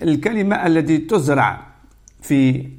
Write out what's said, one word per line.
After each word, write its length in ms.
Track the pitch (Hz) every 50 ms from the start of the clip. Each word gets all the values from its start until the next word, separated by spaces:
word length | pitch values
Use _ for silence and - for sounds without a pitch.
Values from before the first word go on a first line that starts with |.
الكلمة 640 | - 165 151 147 - 208 233 214 196 196 208 - 180 175
التي 300 | 160 160 147 143 160 151
تزرع 640 | 156 - 226 190 139 147 143 135 113 101 90 - - - - _ _ _ _ _ _ - _ -
في 480 | - - 147 139 135 131 127 127 131 - -